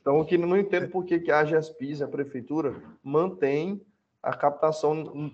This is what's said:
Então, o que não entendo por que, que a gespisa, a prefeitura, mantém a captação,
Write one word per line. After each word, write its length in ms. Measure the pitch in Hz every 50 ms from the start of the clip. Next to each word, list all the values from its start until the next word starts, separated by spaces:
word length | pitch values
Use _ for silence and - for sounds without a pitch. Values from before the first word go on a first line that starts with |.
Então, 180 | - 139 143 156
o 60 | 156
que 120 | 156 175
não 200 | 175 170 175 185
entendo 320 | 202 196 196 175 175 - -
por 160 | - 185 180
que, 140 | - 170 170
que 120 | 170 156
a 140 | 147 151 156
gespisa, 600 | 151 165 156 156 - - - 135 143 151 143 139
a 40 | 127
prefeitura, 680 | 139 139 139 135 - 127 117 - 147 160 147 131 113 - - - - _ -
mantém 800 | 139 143 156 175 180 185 - 147 135 139 151 165 196 202 202 - _ _ _ _ _ _ _
a 140 | - 123 127
captação, 960 | - 147 143 143 - 156 156 143 - - 151 156 160 151 - - 143 151 143